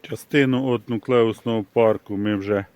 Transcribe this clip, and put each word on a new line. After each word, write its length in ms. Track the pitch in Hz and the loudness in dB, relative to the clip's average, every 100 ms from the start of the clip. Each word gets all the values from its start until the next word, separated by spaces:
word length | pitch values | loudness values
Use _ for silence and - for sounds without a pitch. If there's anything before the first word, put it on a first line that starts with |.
| - | -12
частину 580 | 110 - 151 135 127 131 | -14 -2 2 2 0 -2
от 220 | 120 110 | -4 -4
нуклеусного 760 | 113 - 123 113 104 117 113 101 | -8 0 2 2 0 -4 -4 -2
парку 440 | 120 113 104 - 101 | 2 2 2 -6 -6
ми 200 | 104 104 | -4 -4
вже 280 | 98 101 92 | -2 -4 -4